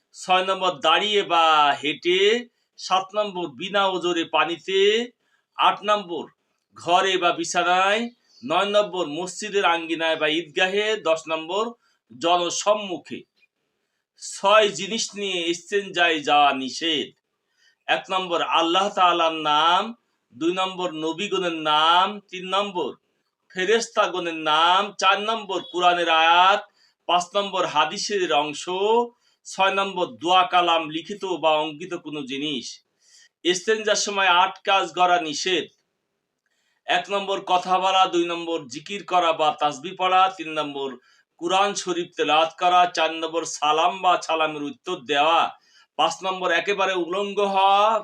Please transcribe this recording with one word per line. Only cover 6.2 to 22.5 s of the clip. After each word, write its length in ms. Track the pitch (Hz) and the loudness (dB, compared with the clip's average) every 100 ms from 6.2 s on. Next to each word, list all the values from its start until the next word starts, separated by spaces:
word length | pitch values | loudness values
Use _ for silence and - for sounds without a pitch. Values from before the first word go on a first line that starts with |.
| - _ _ _ _ - | -10 _ _ _ _ -10
ঘরে 380 | 160 180 196 180 | 0 2 2 0
বা 140 | 175 | 0
বিছানায়। 720 | 165 165 180 170 180 196 220 240 _ _ _ | -2 -4 -2 2 2 2 0 -4 _ _ _
নয় 280 | 123 170 202 | -4 -2 2
নম্বর, 340 | 208 196 185 151 | 2 0 -2 -6
মসজিদের 560 | 151 185 - 214 196 | -6 -8 -8 -4 0
আঙ্গিনায় 540 | 185 170 160 160 165 160 | 2 0 -2 -4 -2 0
বা 80 | 156 | 0
ঈদগাহে। 560 | 160 156 165 185 202 214 214 | -2 -4 -2 0 0 -2 -2
দশ 180 | 160 160 156 | 0 -2 -2
নম্বর, 360 | 160 160 196 233 233 _ _ _ | -8 -4 -4 -4 -8 _ _ _
জনসম্মুখে। 1120 | 123 165 175 170 - 202 214 202 160 - 107 - _ _ _ _ _ _ _ _ _ | -4 0 2 0 -2 0 0 -2 -10 -12 -16 -16 _ _ _ _ _ _ _ _ _
ছয় 460 | - - 196 214 214 | -16 -2 6 6 6
জিনিস 340 | 147 180 220 - | 0 -6 -4 -6
নিয়ে 260 | 196 196 180 170 | -6 -6 -4 -2
ইস্তেনজায় 720 | 170 - 202 190 175 170 160 | -4 -2 -4 -2 0 2 2
যাওয়া 280 | 147 147 143 | 2 4 4
নিষেধ। 560 | 131 127 - 165 147 104 _ _ _ _ _ _ _ - | 2 -6 -6 -2 -2 -4 _ _ _ _ _ _ _ -4
এক 140 | 160 - | -4 -2
নম্বর, 300 | 185 165 165 131 | -4 -2 -4 0
আল্লাহ 340 | 156 165 185 202 | 0 2 0 0
তাআলার 460 | 196 180 170 165 160 | 2 2 4 0 0
নাম। 400 | 151 147 165 180 220 233 _ _ _ | 0 2 2 2 -2 -10 _ _ _
দুই 180 | 117 165 | -6 -4
নম্বর, 340 | 185 190 180 175 156 | -2 -4 -4 -8 -4
নবীগণের 580 | 160 160 202 185 175 165 | -6 -4 -4 -2 -4 -4
নাম। 440 | 156 151 165 175 196 208 _ | 0 2 4 4 2 -4 _
তিন 160 | 185 | -14
নম্বর, 420 | 185 | -6